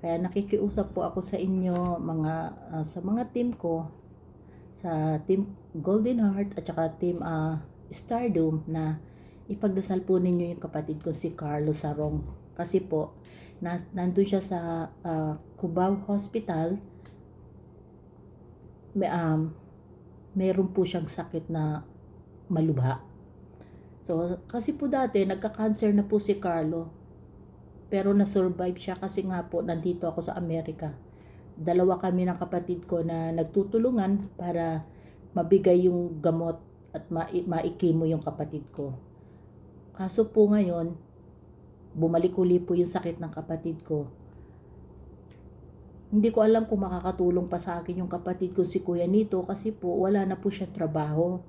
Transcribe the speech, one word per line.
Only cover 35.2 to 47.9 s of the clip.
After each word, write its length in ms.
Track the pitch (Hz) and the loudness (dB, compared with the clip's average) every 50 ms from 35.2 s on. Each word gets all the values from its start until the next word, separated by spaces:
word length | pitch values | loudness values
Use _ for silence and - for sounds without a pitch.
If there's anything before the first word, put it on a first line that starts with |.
| - - - | -20 -6 -2
mabigay 480 | 185 170 165 196 190 196 190 175 180 180 | -2 4 6 6 6 8 8 8 8 8
yung 320 | 185 180 175 175 175 165 | 6 4 4 0 -2 -4
gamot 400 | 151 147 170 160 165 170 165 165 - - - - - - - | 0 2 2 2 2 0 -2 -4 -6 -10 -20 -20 -20 -20 -12
at 160 | - 156 - - 170 | -12 -12 -8 -4 -4
ma-, 160 | 165 170 - | -4 -4 -2
maikimo 800 | - 180 170 185 170 165 - 170 175 - - 170 160 160 165 160 | -2 -2 -2 0 -2 0 0 -2 -2 2 2 4 4 4 2 2
yung 160 | 160 151 - | 0 0 -2
kapatid 400 | 147 139 - 151 151 - 147 - - - | -6 -6 -6 -8 -6 -6 -10 -12 -10 -10
ko. 240 | - 143 139 131 123 - - - - - - - - - - - - - - - - - - - | -8 -8 -8 -8 -10 -14 -20 -20 -20 -20 -20 -20 -20 -20 -20 -20 -20 -20 -20 -20 -20 -20 -20 -10
Kaso 320 | - 185 190 - - 220 | -8 -8 -2 2 2 2
po 240 | 220 - 220 208 202 | 4 6 6 6 8
ngayon, 480 | 208 214 202 180 175 170 165 170 170 160 - - - - - - - - - - - - - - - - - - - | 6 4 4 2 2 0 -2 -4 -4 -8 -16 -20 -20 -20 -20 -20 -20 -20 -20 -20 -20 -20 -20 -20 -20 -20 -20 -12 -2
bumalik 400 | 156 160 165 170 165 170 180 180 | 0 2 4 4 4 2 2 2
uli 240 | - 185 180 180 | 4 4 6 6
po 160 | 180 175 - 180 | 4 4 2 2
yung 160 | 175 175 175 | 2 2 2
sakit 320 | - 190 - 170 165 - | 0 -4 -4 -4 -6 -6
ng 80 | 165 160 | -10 -10
kapatid 560 | - 160 156 - 160 160 - 165 160 156 - | -8 -10 -6 -6 -6 -4 -4 -6 -6 -6 -6
ko. 240 | - 160 151 143 127 - - - - - - - - - - - - - - - - - - - - - - - - - - - - - - - - - - - - - - - - | -4 -2 -2 -2 -6 -10 -18 -20 -20 -20 -20 -20 -20 -20 -20 -20 -20 -20 -20 -20 -20 -20 -20 -20 -20 -20 -20 -20 -20 -20 -20 -20 -20 -20 -20 -20 -20 -20 -20 -20 -20 -20 -20 -8 0
Hindi 240 | 208 214 214 233 220 | 2 4 4 4 4
ko 80 | 226 | 6
alam 240 | 214 220 220 226 226 | 6 6 6 4 4
kung 160 | 220 220 196 | 2 0 -2
makakatulong 640 | 196 185 180 180 180 185 185 - 180 175 175 180 175 | 0 -2 -4 -2 -2 -2 0 2 2 4 4 2 0
pa 160 | 175 - 170 | 0 -4 -6
sa 160 | - 190 170 | -4 -4 -6
akin 240 | 170 170 185 | -6 -6 -6